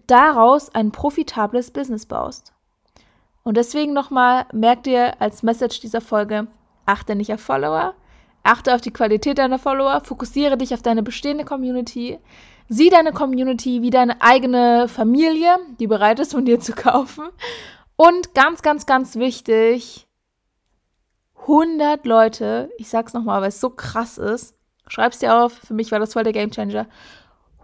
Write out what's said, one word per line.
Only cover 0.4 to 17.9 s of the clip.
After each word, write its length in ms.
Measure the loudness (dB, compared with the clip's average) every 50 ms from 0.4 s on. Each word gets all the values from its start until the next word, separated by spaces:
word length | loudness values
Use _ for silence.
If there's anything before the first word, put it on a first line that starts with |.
| 6 6 4 4 0 -4 -4
ein 160 | -4 -2 -4
profitables 800 | -4 -4 -6 -4 -4 -4 -6 -6 -4 -4 -4 -2 -2 -6 -6 -6
Business 360 | -8 -10 -8 -8 -8 -10 -10
baust. 480 | -8 -8 -8 -8 -8 -10 -16 -20 _ _ _ _ _ _ _ _ _ _ _ _ _ _ _ _ _ _ _ _
Und 120 | -4 -2
deswegen 360 | -2 -2 -2 -2 -4 -4 -2
nochmal, 540 | -4 -4 -4 -2 0 2 2 2 2 0 -2 -6
merk 320 | -4 0 2 2 2 2 0
dir 360 | 0 0 2 2 0 -2 -4
als 220 | -4 -6 -4 -2
Message 380 | -2 -2 -2 -2 -4 -6 -6 -10
dieser 200 | -10 -8 -8 -8
Folge, 460 | -6 -4 -4 -4 -2 -2 -4 -6 -8 -10 _ _ _ _ _ _ _
achte 300 | -4 -4 -4 -4 -6 -6
nicht 160 | -6 -6 -6
auf 80 | -8 -8
Follower, 540 | -6 -4 -4 -2 -2 -2 -2 -2 -4 -4 -6 _ _ _ _ _ _ _ _ _ 2
achte 280 | 2 2 2 2 0
auf 80 | 0 0
die 120 | 0 -6
Qualität 460 | -4 -2 0 0 0 0 0 -2 0 0
deiner 200 | 0 0 -2 -2
Follower, 420 | -2 -4 -2 0 0 0 0 -2 -4
fokussiere 520 | -8 -12 -12 -12 -8 -4 -2 0 0 0
dich 180 | -2 -2 -6 -6
auf 80 | -4
deine 200 | -2 -2 -2 -2
bestehende 420 | -2 -4 -8 -8 -6 -6 -6 -6 -8
Community, 760 | -8 -8 -8 -6 -6 -6 -6 -8 -8 -10 -10 -10 -10 -12 -14 _ _ _ -20 -20 _ _ _ _ -6
sieh 200 | 2 4 6 8
deine 220 | 8 6 6 4
Community 720 | 0 -2 -4 -2 -2 -2 -2 -2 -4 -4 -4 -4 -4 -2
wie 80 | -2 2
deine 320 | 2 2 2 2 0 2
eigene 640 | 4 6 6 6 4 2 2 2 4 4 4 4 2
Familie, 680 | 0 -2 -2 0 2 2 2 2 2 2 2 2 2 2 2 0 -8 -8 -6
die 80 | -2 -2
bereit 320 | 0 2 2 2 2 2
ist, 120 | -2 -4
von 120 | -4 -2 2
dir 160 | 2 2 2
zu 120 | 0 -6
kaufen. 520 | -10 0 2 2 2 2 0 -4 -10 -16 -16 -16 -16 _ -14 -14 -14 -14 -18 -20 -20 _ _ _